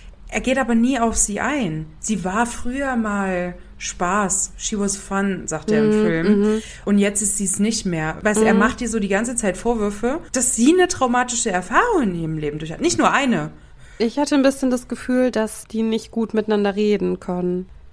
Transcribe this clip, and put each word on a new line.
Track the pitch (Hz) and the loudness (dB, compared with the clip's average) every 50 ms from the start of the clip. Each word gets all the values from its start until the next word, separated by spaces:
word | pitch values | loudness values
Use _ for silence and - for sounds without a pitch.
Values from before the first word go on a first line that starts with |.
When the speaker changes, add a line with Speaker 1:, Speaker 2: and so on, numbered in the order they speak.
| - - - - - - | -20 -20 -20 -18 -12 -6
Speaker 1:
Er | - 220 | -6 -4
geht | - 240 262 269 | 0 0 0 0
aber | 262 240 233 | 2 2 2
nie | 233 233 254 277 233 | 4 4 4 2 2
auf | 233 226 220 | 2 0 2
sie | - - - 202 - | 0 0 0 -2 -2
ein. | - 240 294 285 226 160 156 156 156 156 - - | -2 -2 -2 -2 -2 -2 -4 -6 -8 -10 -12 -8
„Sie | - - 220 175 170 | -4 -4 -4 -2 -2
war | 185 190 226 240 | -2 0 0 0
früher | 240 - - - 240 254 277 277 269 254 | 0 -2 -4 -4 -4 -4 -2 -2 -2 -2
mal | 233 220 208 202 202 196 190 185 180 180 180 175 - - - - - | -2 -2 -2 -2 -2 -2 -2 -2 -2 -4 -6 -8 -10 -16 -18 -16 -12
Spaß. | - - - - 180 175 190 214 202 175 - - - - - | -10 -8 -6 -4 -2 0 0 2 0 0 0 -2 -4 -4 -8
She | - - - 220 | -8 -8 -6 -4
was | 202 202 196 202 | -2 -2 -2 -2
fun“, | - - - 196 196 196 196 185 - - | -4 -6 -4 -2 0 0 0 -2 -4 -4
sagt | - 156 156 - 214 | -6 -6 -4 -2 0
er | 214 220 | 2 4
im | 220 | 4
Speaker 2:
Mhm, | 214 214 | 4 4
Speaker 1:
Film. | 214 214 214 165 165 170 208 208 202 | 4 4 2 2 2 4 4 4 4
Speaker 2:
mhm. | 208 214 214 220 214 - - - - | 4 2 2 0 -4 -8 -14 -6 0
Speaker 1:
Und | 202 202 202 | 2 4 4
jetzt | 202 208 208 226 214 | 4 2 2 0 0
ist | 202 - | 0 0
sie's | - 196 185 - - | -2 -2 -2 0 0
nicht | 202 226 226 - - | 0 0 0 0 -2
mehr. | 185 170 160 156 160 156 - | -2 -2 -2 -2 -4 -4 -2
Weißt | - 214 208 214 | 0 0 2 4
du, | 220 | 4
er | 214 196 | 4 6
Speaker 2:
Mhm. | 196 | 4
Speaker 1:
macht | - 247 247 - | 4 2 0 -2
ihr | 247 220 | -4 -4
so | 220 226 | -2 -2
die | 202 | -2
ganze | 185 196 196 226 254 247 | 0 0 0 0 -2 -2
Zeit | - 214 190 185 | -2 -2 -2 -2
Vorwürfe, | 196 - 233 240 220 208 208 208 - 240 240 285 339 - - - | 0 0 0 0 0 0 -2 -2 -2 -2 -2 -2 -4 -6 -4 -2
dass | 262 - - - | 0 0 0 2
sie | 220 233 294 359 | 4 6 6 6
eine | 370 359 | 6 4
traumatische | 359 - - 262 247 247 247 247 240 - - - 220 | 2 2 0 0 2 2 2 0 0 -2 -2 -2 -2
Erfahrung | 180 185 180 190 240 339 453 494 440 330 240 | -2 -2 -2 0 2 2 2 4 2 2 2
in | 190 175 | 0 0
ihrem | 165 165 160 160 | -2 -4 -4 -4
Leben | 156 151 147 151 156 | -4 -4 -4 -4 -6
durch | 160 156 | -8 -8
hat. | 160 - | -4 -2
Nicht | 269 349 - - | 0 0 2 4
nur | 240 180 | 2 4
eine. | 175 247 277 254 214 160 151 156 - - - - - - - - - | 4 4 2 2 2 0 0 -4 -8 -14 -20 -20 -20 -20 -20 -12 -4
Speaker 2:
Ich | - 220 226 - 285 | -2 -2 0 0 0
hatte | 294 - 294 | 0 2 4
ein | 277 262 | 4 4
bisschen | 277 269 - 262 254 | 4 2 2 0 0
das | 247 247 - | 0 0 -4
Gefühl, | - 240 - - - 254 254 254 247 | -6 -10 -8 -4 -2 0 2 2 2
dass | - 220 220 214 - - - | 2 0 -2 -2 -4 -8 -10
die | - - 220 220 | -8 -4 -2 -2
nicht | 220 220 220 - - | 0 -2 -2 -4 -4
gut | - 226 226 214 - | -4 -4 -2 -2 0
miteinander | 214 214 214 214 208 202 202 190 | -2 0 2 0 0 0 0 0
reden | 208 214 208 208 190 180 180 185 185 | 0 2 2 2 2 0 -2 -4 -4
können. | - - 180 180 180 180 180 180 185 - - - - - | -6 -6 -4 -2 -2 -2 -2 -4 -6 -10 -14 -20 -20 -18